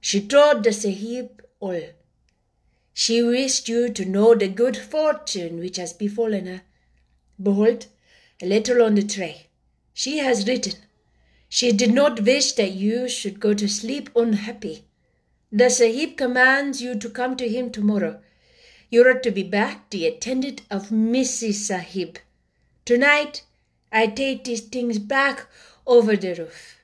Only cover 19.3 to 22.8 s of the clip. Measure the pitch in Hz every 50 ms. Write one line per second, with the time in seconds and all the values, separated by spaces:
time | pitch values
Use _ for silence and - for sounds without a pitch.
19.3 | 196 202 185 175 196 202 214 277 302 - _ _ - 196 165 160 160 - - 220
20.3 | 262 262 262 285 - - - _ 208 196 202 - 220 220 220 226 233 262 262 254
21.3 | - - 233 226 202 208 - - 202 180 170 - - 190 175 165 - - _ _
22.3 | _ _ _ _ _ _ _ _ _ _